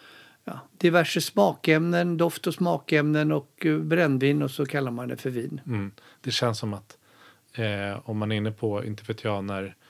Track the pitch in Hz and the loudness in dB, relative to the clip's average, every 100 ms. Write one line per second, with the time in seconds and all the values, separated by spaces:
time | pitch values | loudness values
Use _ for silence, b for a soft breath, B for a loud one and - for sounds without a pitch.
0 | B B B B - - - - 175 170 | B B B B -14 -14 -16 2 4 4
1 | 151 170 - 202 190 - 165 156 170 175 | 2 0 0 4 4 4 2 4 4 2
2 | 175 165 170 - 180 - 180 156 - 156 | 0 2 0 0 -6 0 0 0 2 2
3 | 147 151 151 151 - - 160 156 156 170 | 4 2 2 0 -4 -2 0 0 2 2
4 | 156 127 139 147 139 - 139 143 127 120 | 4 4 2 2 -2 -2 -2 -2 -4 -6
5 | 123 123 135 123 139 143 - 107 98 - | -8 -6 -6 -6 -6 -10 -6 -4 -4 -10
6 | b b 135 - 123 110 110 98 - - | b b -4 0 0 0 -6 -8 -14 -20
7 | b b b b _ - 110 101 101 101 | b b b b _ -4 -4 -2 -6 -8
8 | - 107 107 107 107 107 110 104 110 104 | -6 -4 -2 -2 -2 -2 -4 -4 -6 -8
9 | - 110 110 101 98 98 95 - | -8 -6 -4 -4 -4 -6 -8 -12